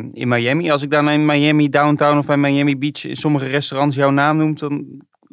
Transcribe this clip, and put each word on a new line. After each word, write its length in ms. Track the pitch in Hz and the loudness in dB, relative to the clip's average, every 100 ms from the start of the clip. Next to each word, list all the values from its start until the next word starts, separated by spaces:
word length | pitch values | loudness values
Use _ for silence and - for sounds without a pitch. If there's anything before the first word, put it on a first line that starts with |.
| 113 | -10
in 160 | - 123 | -6 -2
Miami. 440 | 120 120 151 170 | 0 0 0 0
Als 100 | 143 | -2
ik 100 | 143 | 0
dan 180 | 147 147 | 0 2
in 160 | 151 151 | 2 2
Miami 440 | 147 147 151 147 | 2 2 2 2
Downtown 480 | 143 147 147 147 147 | 2 2 2 2 2
of 80 | 143 | 0
bij 120 | 143 | 0
Miami 400 | 143 139 143 139 | 2 2 0 0
Beach 260 | 147 - | -4 -6
in 120 | - 131 | -10 -4
sommige 300 | 156 143 131 | -2 0 -2
restaurants 480 | 139 - 135 147 135 | -4 -4 -2 -2 2
jouw 140 | 139 | 2
naam 280 | 139 147 156 | 2 2 2
noem, 180 | 156 151 | 0 -2
dan 460 | 147 143 135 135 - _ _ | -6 -6 -10 -18 -20 _ _